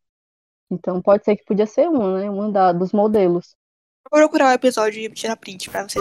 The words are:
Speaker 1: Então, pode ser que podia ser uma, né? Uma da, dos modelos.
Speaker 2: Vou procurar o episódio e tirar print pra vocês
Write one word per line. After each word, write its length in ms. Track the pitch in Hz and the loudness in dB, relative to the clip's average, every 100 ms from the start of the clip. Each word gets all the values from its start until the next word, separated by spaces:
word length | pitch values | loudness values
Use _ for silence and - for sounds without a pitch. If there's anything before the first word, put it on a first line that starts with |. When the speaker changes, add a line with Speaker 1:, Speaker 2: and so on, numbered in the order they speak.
| _ _ _ _ _ _ - | _ _ _ _ _ _ -12
Speaker 1:
Então, 300 | 180 - 185 | -8 -6 -2
pode 220 | 196 202 | 2 2
ser 120 | - 208 | 2 -2
que 80 | |
podia 220 | - 202 214 | -2 -2 -2
ser 220 | - 330 | 0 0
uma, 300 | 294 190 190 | 0 0 -2
né? 100 | 202 | -4
Uma 200 | 196 214 | -6 -2
da, 220 | 202 185 | 2 2
dos 200 | 175 185 | 2 0
modelos. 640 | 208 214 214 180 175 - _ _ _ _ _ - | 0 2 2 2 0 -4 _ _ _ _ _ -2
Speaker 2:
Vou 100 | 294 | 2
procurar 300 | 302 311 269 | 4 4 2
o 40 | |
episódio 460 | 254 254 240 214 214 | 4 2 0 -2 -4
e 80 | 220 | -10
tirar 260 | - 220 226 | -10 -8 -8
print 320 | - 190 - | -10 -16 -12
pra 120 | 196 202 | -10 -8
vocês 80 | 240 | -6